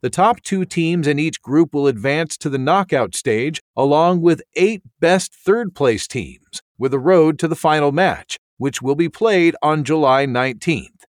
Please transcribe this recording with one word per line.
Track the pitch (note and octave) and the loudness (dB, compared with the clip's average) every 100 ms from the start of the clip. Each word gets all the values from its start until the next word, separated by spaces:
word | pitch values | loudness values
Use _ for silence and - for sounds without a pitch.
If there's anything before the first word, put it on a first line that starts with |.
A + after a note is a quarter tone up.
The | B2+ | -6
top | C#3+ G3 A#3+ | 0 0 0
two | - G3 F#3 | -4 -4 -4
teams | - E3 F3 D3 | -2 -2 0 0
in | C#3+ | 0
each | D#3+ D3+ | -2 -6
group | - C#3+ E3 | -2 2 2
will | D3 C#3+ | 2 -2
advance | A2+ A#2 D3 E3 - | 0 -2 -2 -4 -6
to | D#3 | -6
the | C3+ | -4
knockout | C3 F#3 F#3+ C#3+ G#2+ - | 0 0 0 -2 -2 -4
stage, | - G#2+ C3+ D#3+ _ - | -2 -2 -2 -8 _ -2
along | C#3 D3 E3+ F3+ | 2 4 4 2
with | E3+ D#3+ - - | 2 0 -2 0
eight | F#3 A3 - _ | 0 0 -12 _
best | E3 F#3+ - | 2 2 -2
third-place | _ - A3 A3+ - C#3 G#2+ - | _ 0 0 0 -2 0 0 -4
teams, | - D#2 - _ - _ _ | -8 -10 -14 _ -20 _ _
with | C3 C3+ | -4 -2
a | |
road | C3+ F#3 D#3 D#3 | 2 4 4 2
to | E3+ | -4
the | D#3+ | -2
final | E3 D3+ D3 | 0 2 0
match, | C#3 F#3+ F#2+ - - _ _ | 2 0 -2 -10 -18 _ _
which | C3+ - | -6 -4
will | B2 C#3+ | -4 -2
be | E3+ | -2
played | - A3 G3 E3+ D#3 | 0 0 4 2 2
on | D3 D#3 | 0 0
July | C3+ D#3 C#3+ C3 C#3 | 0 2 4 2 2
nineteenth | B2 C3 A#2 - C#3+ F#2+ _ _ | -2 -4 -4 -4 -4 -6 _ _